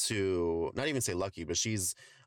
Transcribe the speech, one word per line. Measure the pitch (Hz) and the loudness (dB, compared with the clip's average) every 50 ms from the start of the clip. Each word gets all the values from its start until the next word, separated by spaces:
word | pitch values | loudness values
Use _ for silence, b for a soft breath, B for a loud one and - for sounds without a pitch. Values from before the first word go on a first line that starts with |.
| - | -2
to, | - 113 101 98 95 92 87 85 85 82 82 85 - - | 0 0 2 2 2 4 4 2 2 2 2 0 -2 -2
not | - 139 | -2 -2
even | 156 143 127 | 0 0 0
say | - - 90 | 0 -2 -2
lucky, | 90 98 101 - 87 82 | -2 -2 -4 -4 -6 -6
but | 78 85 | -4 -2
she's, | - - 113 110 101 90 - - B B B B B B | 0 0 0 0 0 -2 -2 -4 B B B B B B